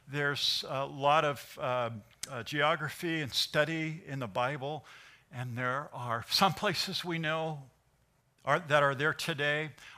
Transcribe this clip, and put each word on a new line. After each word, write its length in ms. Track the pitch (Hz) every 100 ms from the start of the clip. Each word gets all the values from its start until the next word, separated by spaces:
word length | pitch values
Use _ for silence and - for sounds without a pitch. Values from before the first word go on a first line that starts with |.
| -
There's 560 | 143 143 143 - - -
a 180 | 135 139
lot 400 | 143 143 156 151
of, 320 | 135 - -
uh, 320 | 139 127 117 113 - _ 135
uh, 140 | 127
geography 800 | 107 151 151 165 151 - 175 160
and 120 | 135
study 720 | - - 151 151 160 160 160 -
in 140 | 147
the 80 | 117
Bible, 580 | 107 123 147 139 151 - - - - _
and 260 | 123 123 117
there 320 | 127 135 151
are 320 | 117 120 113 -
some 240 | - 190
places 500 | - 208 160 190 175
we 140 | 175 165
know 460 | 156 160 160 147 131 _ _ _ _ _ _ _ -
are, 140 | 147
that 240 | 143 147
are 100 | 143
there 220 | 131 151 -
today. 560 | - 147 147 151 156 - -